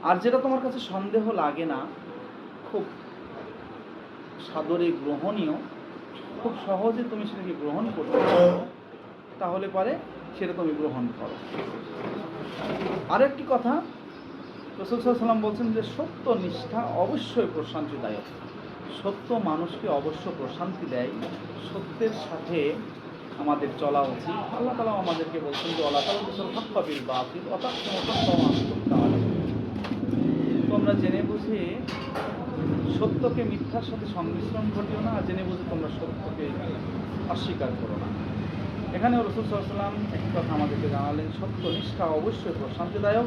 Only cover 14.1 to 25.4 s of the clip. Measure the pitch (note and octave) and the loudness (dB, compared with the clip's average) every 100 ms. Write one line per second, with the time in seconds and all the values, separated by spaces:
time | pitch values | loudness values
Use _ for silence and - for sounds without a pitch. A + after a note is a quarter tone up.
14.1 | - - - - - - - G3 A#3 A#3+ | -14 -14 -12 -12 -12 -12 -8 -2 2 4
15.1 | A#3+ A3+ A3+ G#3+ G#3 A#3 A3 - - D#4 | 4 6 4 4 2 2 2 0 -2 -4
16.1 | - - G#3+ F3 E3 - G#3+ A#3 - G3 | -2 2 4 2 -2 -2 -2 0 2 2
17.1 | C#4+ - A#3+ B3 D#3+ - D#3+ D3+ C#3 G#2+ | 2 0 2 2 0 -4 -4 -4 -4 -4
18.1 | G#2+ - - - - - - - - G3 | -4 -6 -12 -12 -12 -12 -12 -10 -4 -4
19.1 | G3+ - A#3 F#3 D#3 E3+ - G3+ C#3+ D3 | -4 0 0 2 2 0 -4 0 2 2
20.1 | D#3 F#3+ D3+ B2+ - F3+ F3 - B2 B2 | -4 -6 -4 -6 -4 -4 -4 -4 -2 -2
21.1 | A2 G#2+ - - - - G3 E3 - A3 | -2 -6 -6 -8 -10 -8 -8 -8 0 0
22.1 | G#3+ - D#3 - E3+ C#3+ D#3+ - - - | 0 -6 -8 -2 2 2 0 -6 -10 -12
23.1 | - - - D3 C#3+ C#3+ - D3 C#3+ C3+ | -12 -12 -4 0 2 0 0 2 4 2
24.1 | B2 D#3+ F3 - - B3 A#3+ A3+ G#3 F3+ | 0 -4 -4 -2 0 0 2 0 2 0
25.1 | E3 D#3 D#3+ | 0 0 -2